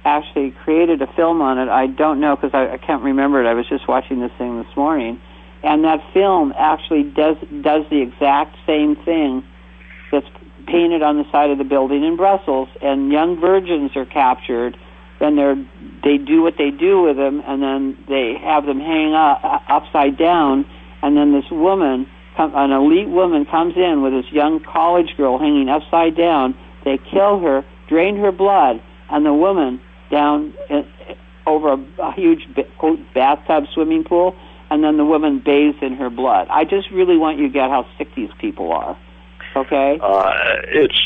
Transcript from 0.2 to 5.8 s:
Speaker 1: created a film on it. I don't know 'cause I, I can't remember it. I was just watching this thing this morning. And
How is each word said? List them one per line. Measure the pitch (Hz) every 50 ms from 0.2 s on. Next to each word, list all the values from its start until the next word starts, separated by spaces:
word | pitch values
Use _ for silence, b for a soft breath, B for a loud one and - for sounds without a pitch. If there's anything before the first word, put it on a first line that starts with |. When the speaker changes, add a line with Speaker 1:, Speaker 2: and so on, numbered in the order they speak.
| 151 - - 147 139 131 127 - -
Speaker 1:
created | 160 156 165 170 170 165 139 135
a | 131
film | - - 165 165 165 160
on | 143 131 131 127
it. | 131 123
I | 104 127 131
don't | 131 131 - 151 156 151 135
know | 151 147 139
'cause | 139 - 135 139
I, | 135 131 - 127
I |
can't | 131 - - 151 127 110
remember | 139 135 139 139 143 143 135 120
it. | 117
I | 117
was | 120 117
just | - - 131 - -
watching | 135 131 131 - 139 123
this | 123 117 - -
thing | 123 120 120 117 113
this | - -
morning. | 143 139 156 160 143 117 113 120 - B B B B B B B B -
And | 151 151 151